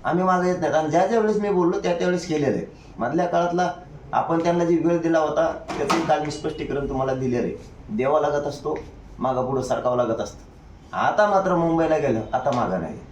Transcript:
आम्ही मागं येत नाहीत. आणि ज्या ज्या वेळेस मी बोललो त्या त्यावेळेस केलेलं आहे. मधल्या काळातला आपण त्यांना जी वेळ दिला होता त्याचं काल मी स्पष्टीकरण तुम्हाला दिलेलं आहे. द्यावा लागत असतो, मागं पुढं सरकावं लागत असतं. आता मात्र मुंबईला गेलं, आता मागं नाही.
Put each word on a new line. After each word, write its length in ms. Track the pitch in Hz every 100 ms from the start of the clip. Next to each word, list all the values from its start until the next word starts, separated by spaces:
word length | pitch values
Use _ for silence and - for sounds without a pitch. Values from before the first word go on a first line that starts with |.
आम्ही 200 | - 170
मागं 220 | 185 180
येत 100 | 180 175
नाहीत. 160 | 151
आणि 140 | 151 156
ज्या 180 | 165 196
ज्या 120 | 226
वेळेस 180 | 214 208
मी 120 | 202
बोललो 300 | 180 175 202
त्या 140 | -
त्यावेळेस 340 | 170 180 175 -
केलेलं 300 | 151 139 101
आहे. 80 | - - - -
मधल्या 280 | 120 160
काळातला 480 | 175 170 175 175 175 - - - -
आपण 300 | 117 165 165
त्यांना 220 | 165 175
जी 120 | 170 170
वेळ 240 | 160 170
दिला 180 | 165 165
होता 440 | 151 151 165 - - -
त्याचं 280 | 139 165
काल 140 | 156 147
मी 120 | 151
स्पष्टीकरण 580 | - 156 - - 139 135
तुम्हाला 240 | 131 135
दिलेलं 340 | 131 127 120 92
आहे. 80 | - - - -
द्यावा 300 | 107 131 151
लागत 280 | 147 143 143
असतो, 300 | 139 147 156 - - - -
मागं 260 | 127 127
पुढं 160 | 127 131
सरकावं 360 | 123 127 123 123
लागत 240 | 113 113
असतं. 180 | - - - - - - -
आता 340 | - 110 - 208
मात्र 260 | 190 185
मुंबईला 420 | 170 165 165 160 156
गेलं, 240 | - 113 -
आता 180 | 131 139
मागं 300 | 123 101 92
नाही. 160 | 78 71 -